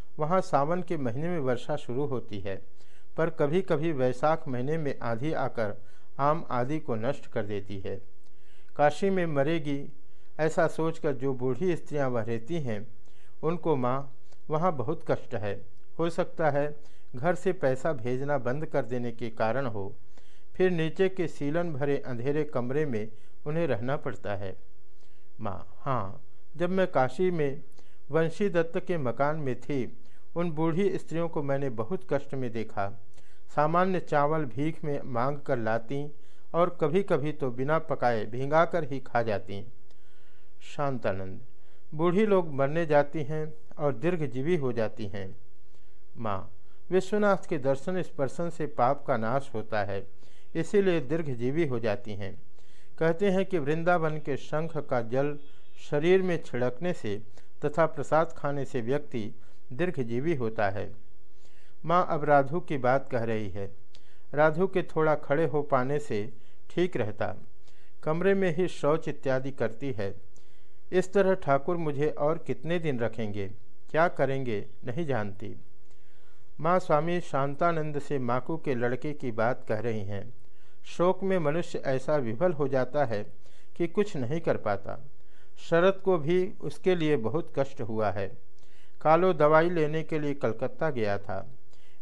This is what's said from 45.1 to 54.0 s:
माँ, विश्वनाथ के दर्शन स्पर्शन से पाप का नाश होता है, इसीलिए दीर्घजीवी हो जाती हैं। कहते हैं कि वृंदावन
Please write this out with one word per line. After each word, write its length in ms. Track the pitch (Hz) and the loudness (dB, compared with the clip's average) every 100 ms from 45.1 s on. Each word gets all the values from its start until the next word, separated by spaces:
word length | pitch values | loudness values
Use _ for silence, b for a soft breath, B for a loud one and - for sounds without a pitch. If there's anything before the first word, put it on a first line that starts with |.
| 98 95 - - - b b b b - - | -2 -2 -2 -2 -2 b b b b -2 -2
माँ, 340 | 110 95 95 - b b - | 0 0 -2 -2 b b 0
विश्वनाथ 600 | 180 185 208 208 196 - | 0 2 2 2 2 0
के 80 | 160 | 0
दर्शन 440 | 131 135 - 185 | 2 0 0 0
स्पर्शन 480 | 165 - 135 - 170 | -2 0 0 0 -2
से 160 | 165 151 | 0 -2
पाप 400 | - 123 107 - | 2 2 2 0
का 100 | 123 | 0
नाश 340 | 110 135 - | 2 0 0
होता 300 | 113 101 110 | -2 0 0
है, 240 | 101 98 95 - b b b 160 | 0 0 -2 -2 b b b -2
इसीलिए 440 | 160 208 190 170 | 2 4 4 2
दीर्घजीवी 680 | 131 165 151 120 123 147 160 | 2 0 0 0 0 2 2
हो 120 | 120 | 2
जाती 360 | 110 101 - 101 | 0 0 -2 -2
हैं। 260 | 98 - - - b b b - | -2 -2 -2 -2 b b b 0
कहते 320 | 160 165 202 | 2 2 2
हैं 140 | 185 190 | 2 2
कि 140 | 180 | 0
वृंदावन 600 | 135 160 165 175 | 2 2 2 2